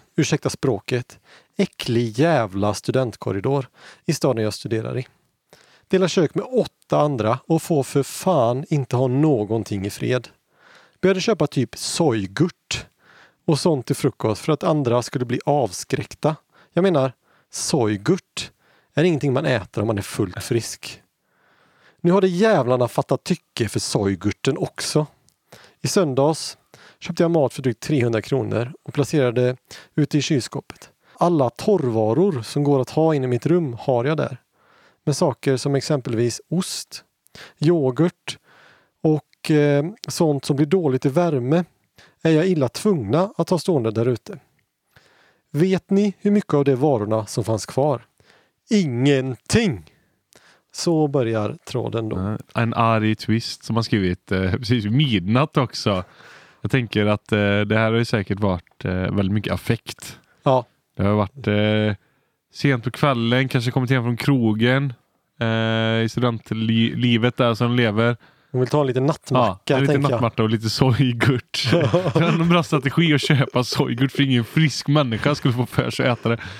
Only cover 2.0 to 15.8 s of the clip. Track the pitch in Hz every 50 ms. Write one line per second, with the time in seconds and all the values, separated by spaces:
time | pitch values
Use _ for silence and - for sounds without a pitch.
2 | 120 113 107 113 151 170 160 135 117 98 92 98 101 107 101 - - - - 131
3 | 131 117 104 - - 110 98 98 92 131 139 143 127 - _ _ - - - _
4 | _ - 160 - - 147 123 113 110 107 - - - 113 113 110 113 120 123 123
5 | 120 - _ _ _ _ _ _ _ _ - - _ _ _ _ _ - - 185
6 | 185 165 - 202 165 139 - 170 208 254 262 247 170 - - _ _ - - 147
7 | 147 147 143 123 104 107 120 131 - - 165 160 - - 170 143 131 - - 143
8 | 135 - - - - 185 185 147 117 113 123 131 156 - 160 147 131 - - 123
9 | 131 127 123 139 151 156 147 113 104 98 110 113 101 - 104 98 95 101 - -
10 | 120 117 123 127 117 - _ _ _ _ _ _ _ _ - - _ _ _ _
11 | - 185 190 185 170 - 214 156 156 143 - 143 123 - - - - - - -
12 | 170 151 113 113 95 95 98 - 156 180 - _ _ - - - - - _ _
13 | _ _ _ - - _ _ _ _ - 160 135 - 185 160 135 120 - 147 -
14 | - 139 - - - 110 107 - - - 156 - - 180 160 151 139 120 117 123
15 | 117 - - 135 123 117 123 135 - - 143 147 131 101 95 -